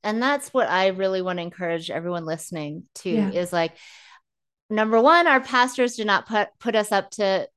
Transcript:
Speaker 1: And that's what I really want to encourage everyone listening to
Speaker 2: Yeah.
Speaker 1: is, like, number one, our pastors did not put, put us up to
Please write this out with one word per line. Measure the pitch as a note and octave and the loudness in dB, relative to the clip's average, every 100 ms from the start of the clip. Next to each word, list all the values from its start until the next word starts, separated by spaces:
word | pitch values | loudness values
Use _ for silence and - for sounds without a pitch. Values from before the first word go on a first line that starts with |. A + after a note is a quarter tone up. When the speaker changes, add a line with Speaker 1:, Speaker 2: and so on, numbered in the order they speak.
Speaker 1:
And | G#3+ A3 | -2 0
that's | B3+ C#4+ C#4 | 0 0 0
what | C4 G3 | 0 2
I | F3+ F#3+ | 4 2
really | F#3 F#3+ F#3+ | 2 -2 0
want | F#3 F3+ | -2 -4
to | |
encourage | E3+ - F3 E3+ E3+ | -8 -6 -4 -4 -4
everyone | - E3+ F3 | -6 -4 -6
listening | D#3+ D#3+ - E3+ D3 D3+ - - | -6 -8 -8 -8 -8 -10 -14 -12
to | F#3 | -4
Speaker 2:
Yeah. | A3 G3 | -2 0
Speaker 1:
is, | F#3 F3+ | -2 -2
like, | F3 E3 - - - - - _ _ _ _ _ | -2 -2 -6 -20 -20 -20 -20 _ _ _ _ _
number | G#3+ A3 A3+ | -2 2 4
one, | B3+ E4+ E4+ | 6 6 6
our | C4+ | 2
pastors | C4 B3 B3 C4 A#3+ A#3+ | 2 0 0 0 -2 -2
did | G#3+ | 0
not | G3 - | 0 0
put, | A3 G#3+ _ | -2 -2 _
put | A#3 | -2
us | A3 G#3 | 0 2
up | G3 F#3+ | 0 -2
to | - G3+ F#3+ - | -2 0 0 -4